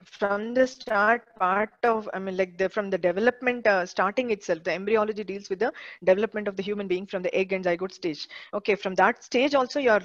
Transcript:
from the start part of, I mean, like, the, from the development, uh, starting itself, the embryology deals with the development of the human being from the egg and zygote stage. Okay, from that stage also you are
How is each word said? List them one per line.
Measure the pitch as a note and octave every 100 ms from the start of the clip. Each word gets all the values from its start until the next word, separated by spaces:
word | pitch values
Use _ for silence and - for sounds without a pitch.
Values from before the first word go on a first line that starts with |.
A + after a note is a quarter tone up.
from | _ - G3+ G3+ A3+
the | B3 B3+
start | - - G#3 G#3 A#3 - -
part | F3+ F#3+ G#3+ _
of, | A#3+ A3+ G#3
I | F#3+
mean, | F#3+ F#3
like, | F#3 F3
the, | F#3+
from | A3 G3+
the | F#3
development, | F3+ F3 A#3 B3 B3 B3 A3+
uh, | G3 F3+
starting | - F#3+ A#3 B3
itself, | G3+ - E3
the | F3
embryology | E3+ G3+ A3 G#3+ G#3
deals | F#3+ G3 G3+
with | F#3
the | A#3 - - -
development | F3+ F#3 A3 G#3+ G#3
of | G3
the |
human | G3 G#3 G3
being | F3+ G3+
from | F#3+
the | F3+
egg | - F#3+
and | F#3+
zygote | F3+ E3+ F#3
stage. | - F3 D3 - - -
Okay, | G#3 G#3+ G3
from | G3 F#3+
that | F#3+ A#3+
stage | - A#3+ C#4 C#4
also | B3+ D4
you | B3+
are | G#3